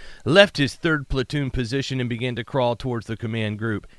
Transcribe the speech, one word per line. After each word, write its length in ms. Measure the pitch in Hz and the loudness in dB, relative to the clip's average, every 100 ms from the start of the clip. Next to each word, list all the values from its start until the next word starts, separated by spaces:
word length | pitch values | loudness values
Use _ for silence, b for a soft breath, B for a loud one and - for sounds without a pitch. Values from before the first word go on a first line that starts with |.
| B B 113 | B B 4
left 320 | 180 202 - | 6 6 4
his 160 | 139 | -2
third 340 | - 170 151 135 | 0 0 0 0
platoon 440 | 139 123 147 135 | -2 -2 -2 -2
position 480 | 131 117 139 - 135 | -2 -2 -2 -2 -2
and 100 | 123 | -2
began 260 | 117 127 120 | -2 -4 -4
to 80 | |
crawl 320 | 113 139 120 117 | -2 0 2 0
towards 300 | 131 117 104 | -2 -4 -4
the 100 | 113 | -6
command 440 | 113 113 107 104 | -4 -2 -2 -2
group. 260 | 113 104 - | -2 -4 -6